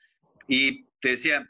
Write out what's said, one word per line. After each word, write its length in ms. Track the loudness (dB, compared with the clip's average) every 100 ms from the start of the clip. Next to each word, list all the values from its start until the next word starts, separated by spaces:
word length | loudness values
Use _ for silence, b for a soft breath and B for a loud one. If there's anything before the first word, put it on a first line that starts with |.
| b b _ _ -2
Y 380 | 0 0 -2 -12 -4
te 80 | -2
decía, 380 | 0 0 -2